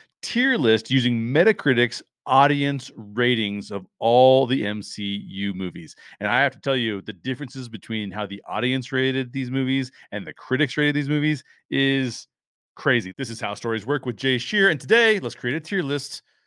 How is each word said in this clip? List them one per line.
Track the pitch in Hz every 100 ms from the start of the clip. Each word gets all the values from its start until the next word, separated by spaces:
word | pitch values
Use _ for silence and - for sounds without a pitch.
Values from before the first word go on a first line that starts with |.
| _ _
tier | - 226 262 240
list | 120 110 -
using | 131 120 117
Metacritic's | 117 143 208 - 147 120 120 - - _ -
audience | 131 143 143 143 139 - -
ratings | 104 104 123 117 104 101 101
of | 101 92 _
all | 113 120 131 131 120
the | 135 104
M | 107
C | 104 - 101 101 98
U | 98 101
movies. | 92 92 87 80 - - -
And | 104
I | 120
have | 139
to | -
tell | 139 131
you, | 113 101
the | 104
differences | 92 127 123 139 135 120
between | 110 - 113 104
how | 101 101
the | 98 -
audience | 95 123 131 123
rated | 131 131 131 127
these | 131 127
movies | 131 131 135 131 _ -
and | 104 85
the |
critics | - - 131 143 -
rated | 147 147
these | 143
movies | 151 151 147 _ _ _
is | 135 135 135 127 - - _ _ _ _ -
crazy. | 139 123 120 -
This | 127
is | 113
How | 107 104
Stories | 117 110 107
Work | 143 135
with | 113
Jay | 135 127
Shear, | - 214 196
and | 151
today, | 131 226 226 208
let's | 127 -
create | 123 151
a |
tier | - 196
list | 143 143 - - _ _